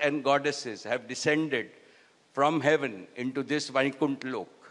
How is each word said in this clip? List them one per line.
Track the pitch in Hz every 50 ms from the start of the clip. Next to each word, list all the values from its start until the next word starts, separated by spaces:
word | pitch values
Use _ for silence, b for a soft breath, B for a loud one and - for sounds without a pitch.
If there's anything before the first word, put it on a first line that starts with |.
and | 147 143 143 147 123
goddesses | 135 139 143 139 147 143 - - 120 107 95 -
have | 107 120 127 113
descended | 117 127 - - 160 151 156 160 151 135 117 104 - - - b b b b b b b b b _ _
from | 135 139 151 165 156
heaven | 127 147 156 147 139 123 107 95 90 - -
into | 123 123 131 131 139 131
this | 117 147 151 147 -
Vaikuntha | 131 135 135 139 135 - 156 139 139 135 135
Lok. | 131 127 107 87 - - - - -